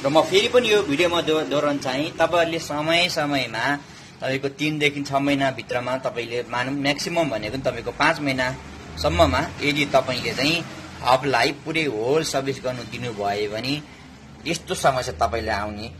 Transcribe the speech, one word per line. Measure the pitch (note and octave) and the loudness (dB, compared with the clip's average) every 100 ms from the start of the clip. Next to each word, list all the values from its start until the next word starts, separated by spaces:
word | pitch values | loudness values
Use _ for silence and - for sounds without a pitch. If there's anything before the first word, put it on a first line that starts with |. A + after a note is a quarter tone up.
र | C3+ | 4
म | D#3 | 4
फेरि | D3 F#3+ A#3 | 6 4 6
पनि | B3 A#3 | 4 6
यो | G#3 | 4
भिडियोमा | E3 C#3+ F3 E3+ | 4 2 2 2
दो-, | D3+ D#3 | 2 0
दोहोऱ्याउन | C#3 C#3+ D3 C#3+ | 2 0 2 0
चाहेँ, | C3+ C3 E3 | -2 -2 -4
तपाईँहरूले | - E3 E3+ E3 E3 | 0 2 4 2 -2
समय | D#3+ D3 D#3 E3+ F3 | -4 -4 2 2 2
समयमा | E3 C#3+ C#3+ A#2+ A2 B2+ C#3+ - - - | 0 0 0 -2 -2 0 -2 -6 -20 -20
तपाईँको | - B2+ C3+ C#3 | -6 -4 -2 -4
तिनदेखि | C#3 D3+ D3+ D3 C#3+ | -2 -4 2 0 0
छ | C#3 | -2
महिनाभित्रमा | C#3 C#3+ C#3 C#3 A2+ - B2 B2 C3 | 0 2 2 0 -2 -4 -4 -2 -2
तपाईँले | C3 A#2 A#2 A#2+ A#2 | -2 -4 -4 -4 -4
मानौँ | A#2+ B2+ | -2 -2
maximum | C#3+ C#3 C#3+ F3+ E3+ D3+ | 0 -2 -2 -2 0 0
भनेको | G#2+ G#2+ | -2 -4
पनि | C3 | -2
तपाईँको | C3 A#2 A#2 | -2 -2 -8
पाँच | - D3 D#3 | 2 2 2
महिनासम्ममा | D3 C3 B2+ C3+ - - - - D3 E3+ D3+ B2+ D3+ - | -2 0 -2 -4 -12 -16 -14 -2 0 4 6 4 -2 -2
यदि | C#3+ D3 | 0 0
तपाईँले | C#3 C3+ B2+ B2 A#2 | 4 2 2 -4 -4
चाहिँ | A2 C#3+ E3 - - - - | 0 0 0 -4 -12 -14 -4
हबलाई | A#2+ B2+ C#3+ A#2+ C3+ | 2 4 4 4 2
पुरै | D3+ D3 D#3+ | 0 -4 -2
whole | D3+ G#2+ A#2 D#3 | -2 0 2 2
service | D#3+ C#3 C3+ C3 | 2 -2 -2 -4
गर्नु | B2+ B2 | -6 -6
दिनुभयो | A2+ A#2+ A#2+ G#2 G2+ G#2 G#2 | -10 -8 -8 -2 -2 0 -2
भने | G#2+ B2 D3 D3 - - - - - C#3 | -4 -2 -4 -6 -18 -20 -20 -20 -10 -6
यस्तो | E3 - | -6 -4
समस्या | F#3 D#3 C3 B2 - A#2 | 2 2 2 -4 0 0
तपाईँले | A2+ A2 | 0 -2
आउने | G2+ G#2+ G#2 A#2 | -2 -4 -8 -12